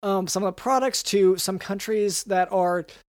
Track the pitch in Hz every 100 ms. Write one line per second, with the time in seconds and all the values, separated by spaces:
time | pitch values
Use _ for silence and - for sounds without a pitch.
0 | 202 196 185 190 196 185 - 262 262 -
1 | - 196 190 185 - 190 - 196 - 214
2 | 208 185 - 190 180 196 180 175 165 -
3 | _